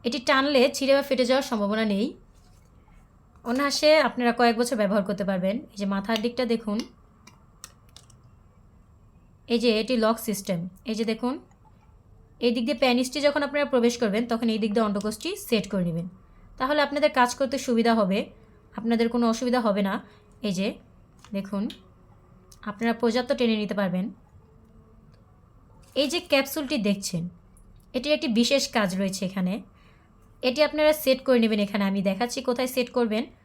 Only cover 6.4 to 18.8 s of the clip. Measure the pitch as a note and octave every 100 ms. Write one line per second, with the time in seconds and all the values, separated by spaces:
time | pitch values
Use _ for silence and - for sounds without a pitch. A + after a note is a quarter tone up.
6.4 | A#3+ A3+ G#3+ G#3 - - - - - -
7.4 | - - - - - - - - - -
8.4 | - _ - - - - - - - -
9.4 | - A#3 A#3+ G#3+ G#3+ B3 A3 A3+ - F#3+
10.4 | - F3 F3+ - - G#3+ A3+ A3+ B3 D#4+
11.4 | - - - - _ - _ - - -
12.4 | A#3+ A#3+ A#3 D4 B3+ B3 B3+ - C#4+ D4
13.4 | C#4+ D4 C#4+ B3+ A#3 A#3+ A3 G3+ A#3+ A3+
14.4 | A#3+ A3 G#3+ G#3+ G#3+ G3+ G#3 G#3+ E4 G4+
15.4 | - A3 - G3 F3 E3 F3+ - - -
16.4 | - - C4 D4+ C#4+ C#4+ D4 C#4+ B3 -
17.4 | C4+ C4+ C4 A#3 A#3 A3+ G3 F3 - -
18.4 | - - - -